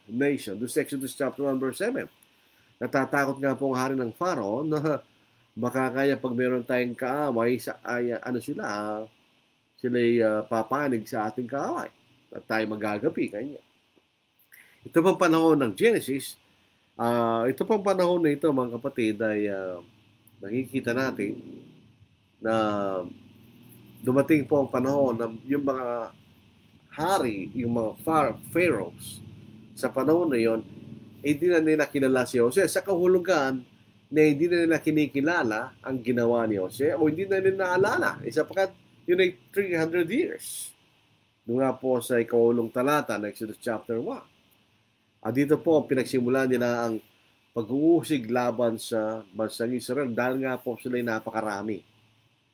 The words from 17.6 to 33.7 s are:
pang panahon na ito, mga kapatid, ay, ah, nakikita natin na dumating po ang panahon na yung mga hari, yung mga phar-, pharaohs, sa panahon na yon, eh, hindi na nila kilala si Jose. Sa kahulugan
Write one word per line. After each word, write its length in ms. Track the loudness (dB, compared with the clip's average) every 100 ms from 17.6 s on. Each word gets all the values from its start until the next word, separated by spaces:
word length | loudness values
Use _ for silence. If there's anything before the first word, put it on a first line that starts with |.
pang 220 | 0 0 2
panahon 340 | 2 2 2
na 140 | 2
ito, 160 | 2 0
mga 320 | 0 -2 -4
kapatid, 340 | -6 -2 -2 0
ay, 240 | -2 0 -2
ah, 320 | -4 -6 -10 -14 -20 _ _ _ -16
nakikita 500 | -6 -6 -4 -4 -2
natin 460 | -2 -2 -4 -6 -6 -12 -18 -20 -20 -20 _ _ _ _ _
na 100 | -2 0 2 0 -2 -4 -8 -12 -20 -20 -20 -20 -20 -20 -20 -8
dumating 420 | 0 2 4 2
po 220 | 4 0 2
ang 80 |
panahon 420 | 0 0 2 2 0
na 140 | -4 -6 -4
yung 160 | -2
mga 480 | 0 -2 -2 -4 -6 -14 -20 _ _ _ _ _ _ -6
hari, 560 | 0 0 0 -4 -6
yung 240 | -4 -2 0
mga 160 | -2 -4
phar-, 360 | 0 2 2 -2 -4
pharaohs, 680 | 0 2 2 -4 -10 -16 -16 -18 -20 -20 -20 -20 -6
sa 160 | -4
panahon 400 | 0 2 2 2
na 80 | 2
yon, 200 | 2 0 -4 -14 -18 -18 -20 -6 -2
eh, 80 |
hindi 140 | 0 4
na 100 | 4
nila 300 | 4 4 2
kilala 340 | 2 2 2
si 140 | 2 2
Jose. 260 | 4 4 2
Sa 160 | 2 0
kahulugan 720 | 2 4 4 4 2 2 -2 -6